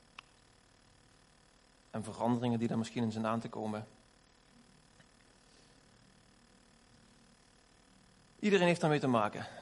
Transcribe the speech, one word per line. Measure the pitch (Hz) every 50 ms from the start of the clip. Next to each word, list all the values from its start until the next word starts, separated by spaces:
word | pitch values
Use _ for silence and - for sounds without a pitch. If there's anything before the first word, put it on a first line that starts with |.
| _ _ _ - - _ _ _ _ _ _ _ _ _ _ _ _ _ _ _ _ _ _ _ _ _ _ _ _ _ _ _ _ _ _ _ _ _
En | - 113 101
veranderingen | 110 98 - 110 117 123 117 123 120 117 113
die | 117 117
er | - 113
misschien | 110 - - 127
in | 117 110
zijn | 107 110 110
aan | 110 113 113
te | 113 117
komen. | - 110 110 110 107 107 113 - - - _ _ _ _ _ _ _ _ _ _ _ - - _ - - _ _ _ - - _ _ _ _ - - _ _ _ - - - - _ - _ _ - - _ - - - - _ _ _ _ _ _ - _ _ _ _ - - - - - - _ _ - - - - _ _ _ _ _ _ _ - _ _ - - - - - - - - - -
Iedereen | - 208 196 185 175
heeft | 175 170 -
daarmee | - 156 151 143
te | 143
maken. | 131 123 113 104 104 - - 113 - - -